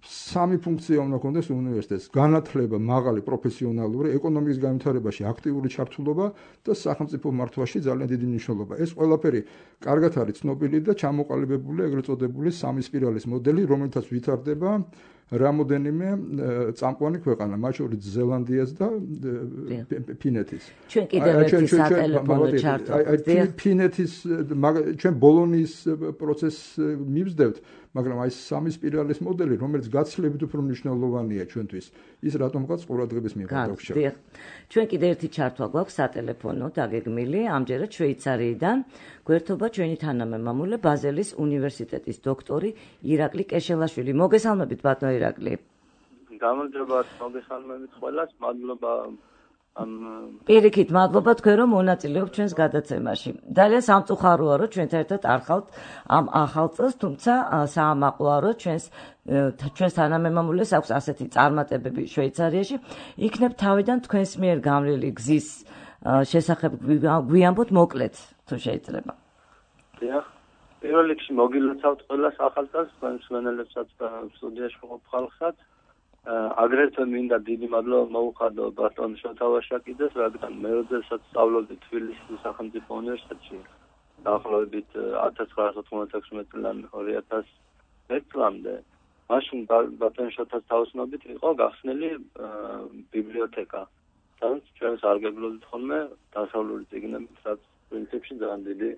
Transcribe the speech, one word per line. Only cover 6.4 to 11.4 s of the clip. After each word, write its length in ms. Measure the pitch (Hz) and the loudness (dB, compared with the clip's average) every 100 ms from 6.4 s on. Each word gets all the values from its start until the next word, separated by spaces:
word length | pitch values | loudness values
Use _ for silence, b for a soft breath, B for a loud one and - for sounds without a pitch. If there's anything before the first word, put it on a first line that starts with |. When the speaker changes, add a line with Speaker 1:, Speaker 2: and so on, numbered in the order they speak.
| B B | B B
Speaker 1:
და 120 | - | -4
სახელმწიფო 540 | 214 170 147 147 139 147 | -2 -2 -4 -4 -4 -4
მართვაში 480 | 127 123 - 131 - | -2 -4 -4 -4 -2
ძალიან 280 | 139 127 117 | -2 -2 -2
დიდი 180 | 123 123 | -2 -2
მნიშვნელობა. 460 | 117 117 110 101 95 | -2 -2 -4 -4 -4
ეს 140 | 165 | -4
ყველაფერი 500 | 170 160 156 156 120 104 B B B | 0 2 4 2 0 -2 B B B
კარგად 360 | - 143 165 | 0 4 4
არის 220 | 143 110 101 | 2 -2 -2
ცნობილი 400 | 147 135 147 151 | -4 -2 0 0
და 140 | 160 | 0
ჩამოყალიბებული 880 | 202 143 143 147 139 | 0 0 -2 -2 -2